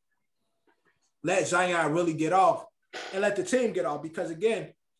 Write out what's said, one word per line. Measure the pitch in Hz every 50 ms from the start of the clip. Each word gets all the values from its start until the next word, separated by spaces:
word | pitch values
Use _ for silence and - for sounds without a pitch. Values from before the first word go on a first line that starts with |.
| _ _ _ _ _ _ _ _ _ _ _ _ _ _ _ _ _ _ _ _ _ _ _ _ -
let | 160 185 190 - -
Zion | 170 170 185 180 175 170 160 151 147
really | 170 180 170 160
get | 147 156 160 180
off | 190 190 180 160 - - - _ _ _ _ - - - - -
and | 190
let | 202 208 202
the | 196 175
team | - 254 254 247 214 170
get | 180 165
off. | 156 147 143 151
Because, | 160 - 196 180 160
again, | 165 160 190 226 220 185 151 - - _ _ _ _ _